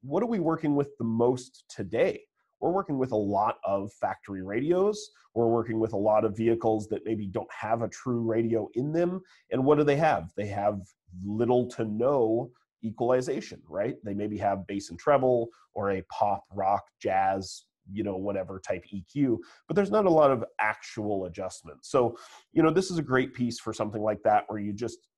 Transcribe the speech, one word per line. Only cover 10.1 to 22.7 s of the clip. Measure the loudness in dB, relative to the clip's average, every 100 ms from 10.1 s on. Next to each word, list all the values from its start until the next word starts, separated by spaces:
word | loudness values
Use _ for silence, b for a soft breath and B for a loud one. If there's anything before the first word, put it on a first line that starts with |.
| 2 -2 -8
They | -6
have | 0 0 -2 -8 _ _ -10 -6
little | -2 2 2 0
to | -4
no | -6 0 0 2 2 0 -4 b b _ -10
equalization, | -4 2 2 0 -6 -6 -16 -10
right? | -4 -4 -4 -8
They |
maybe | -4 -4 -2
have | 0 -2 -4
bass | -8 -8
and | -6
treble | 2 4 4 2 0 B B
or | -6 -2
a | -2
pop, | -6 -2 0 0 -6
rock, | -4 0 0 -2 _
jazz, | -2 2 2 0 -4 -14 _ _ -14
you | -6 -4
know, | -4
whatever | -4 -4 -6 -10
type | -14 -16 -12
E | -12 -10
Q, | 0 2 2 B B _
but | 0
there's | 2
not | 4 4
a |
lot | 6 6
of | 4 -2 _
actual | -2 -2 -8 -8 -4 -2 -4
adjustment. | -6 -10 -10 -18 -20 0
So, | 2 2 0 B B B
you | 4
know, | 4